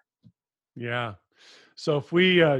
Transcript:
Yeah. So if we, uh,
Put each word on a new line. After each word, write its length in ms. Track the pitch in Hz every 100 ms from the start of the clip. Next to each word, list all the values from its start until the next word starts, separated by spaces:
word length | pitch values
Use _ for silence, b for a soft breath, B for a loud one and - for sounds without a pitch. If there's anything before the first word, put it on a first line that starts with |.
| _ _ _ _ _ _ _ -
Yeah. 380 | 120 120 120 95 _ b b b b
So 220 | - - 147
if 140 | -
we, 280 | 170 185 180
uh, 160 | 160 135